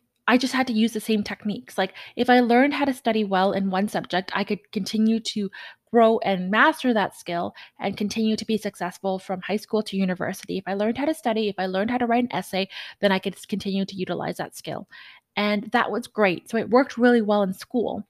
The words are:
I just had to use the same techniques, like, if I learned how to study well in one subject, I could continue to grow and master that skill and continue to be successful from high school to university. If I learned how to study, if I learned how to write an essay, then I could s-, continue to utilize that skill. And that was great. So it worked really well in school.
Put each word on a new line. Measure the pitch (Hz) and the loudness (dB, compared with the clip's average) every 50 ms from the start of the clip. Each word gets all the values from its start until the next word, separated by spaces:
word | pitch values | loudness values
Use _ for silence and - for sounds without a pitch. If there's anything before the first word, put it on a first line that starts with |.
| _ _ _ _ - | _ _ _ _ 0
I | - 233 | 2 2
just | 247 269 247 - | 2 2 2 0
had | 254 262 | -2 0
to | 247 226 | 0 2
use | 214 226 226 226 | 2 2 0 0
the | 214 | -4
same | - - 220 208 | -2 -2 -2 -2
techniques, | 208 - 202 - - 208 208 247 - - - | -2 -4 -8 -8 -6 -6 -6 -6 -10 -8 -4
like, | - 190 190 - - - - - | -2 -2 -2 -4 -10 -20 -10 -4
if | - 247 254 | 0 4 6
I | 247 247 | 6 6
learned | 247 226 233 247 269 294 285 | 6 6 6 6 6 4 2
how | 277 277 | 0 0
to | 277 254 | -2 -2
study | - - 233 214 220 214 | -2 0 0 0 0 0
well | 196 196 185 190 202 | 2 2 2 2 2
in | 190 196 196 196 | 2 0 0 0
one | 185 185 208 202 | 0 0 -2 0
subject, | - 180 - - 175 185 190 - - | -2 -4 -4 -2 -2 -2 -2 -2 -4
I | 190 202 | -4 -2
could | - 208 175 _ _ | -2 -4 -6 _ _
continue | - 214 190 - - 214 220 220 226 226 | -6 -6 -6 -4 0 2 2 2 2 0
to | 226 - - 214 202 190 - - - - - _ _ - | -2 -6 -6 -6 -6 -6 -8 -12 -18 -20 -20 _ _ 0
grow | - 233 226 220 226 - | 4 4 6 6 4 2
and | - 190 196 180 185 185 | 0 0 -2 -2 -2 0
master | 208 220 269 320 302 - - 254 233 | 4 4 4 4 4 2 0 0 2
that | 214 185 - - | 2 0 -2 -4
skill | - - - 170 170 185 202 - - - - _ | -10 -8 -6 -4 -4 -4 -6 -8 -12 -20 -20 _
and | - - 202 202 | -6 -6 -6 -4
continue | - 214 196 - 226 220 220 220 | -4 -4 -4 -2 0 0 0 0
to | - - | -2 -2
be | - 220 | -2 -2
successful | 202 - 202 - - 175 180 - - - 190 190 190 | -2 -2 -6 -8 -6 -8 -8 -8 -6 -4 -4 -4 -4
from | - - 190 185 | -4 -6 -8 -6
high | - - 202 | -4 -4 -4
school | 214 - - - 214 214 | -4 -4 -2 -2 -2 -2
to | - 196 | -2 -2
university. | 190 190 185 180 180 - - 190 - - - 180 | -2 0 0 -2 -2 -4 -6 -6 -8 -8 -8 -6
If | 190 - | -6 -4
I | 180 196 | -4 -2
learned | 196 208 220 233 | -2 0 0 0
how | 254 277 | 0 0
to | 311 320 | -2 -2
study, | - - 240 220 220 220 202 | -2 -2 -2 0 0 -2 -2
if | 196 - | -2 -4
I | 190 | -4
learned | 190 185 190 208 226 | -2 -2 -2 -2 0
how | 247 | -2
to | 254 247 | -2 0
write | 233 226 247 247 | 2 2 2 0
an | 240 - | 0 -2
essay, | 180 185 - - 185 190 - - - - - - - | -6 -6 -4 -4 -4 -4 -4 -8 -14 -16 -16 -6 0
then | 202 202 | 2 2
I | 190 190 | 2 2
could | - 190 175 | -2 -4 -8
s-, | - - | -10 -10
continue | - 214 190 - 196 190 196 196 | -8 -6 -6 -4 -2 -2 -2 -2
to | - 196 | -4 -4
utilize | 190 185 - 175 - - 170 175 | -6 -6 -4 -4 -4 -4 -6 -6
that | - 156 - - | -6 -8 -10 -10
skill. | - - - - - - _ - - - - - - _ _ - | -14 -10 -10 -10 -10 -10 _ -20 -20 -20 -20 -20 -20 _ _ -4
And | 202 208 208 208 208 214 220 | -2 0 0 0 -2 -2 -2
that | - 240 - - | 0 0 0 0
was | 208 233 240 | -2 -6 -6
great. | - - 214 214 185 170 - - - | -6 0 2 2 2 2 -2 -6 -4
So | 226 | -4
it | 226 - - | -4 0 4
worked | 214 247 277 - - | 4 4 4 2 0
really | 240 240 247 240 233 | 4 4 6 6 6
well | 208 208 208 208 | 4 4 2 2
in | 202 190 190 | 2 0 -2
school. | - - _ - 240 202 - - 202 - | -6 -8 _ -2 -2 -2 -2 -4 -6 -10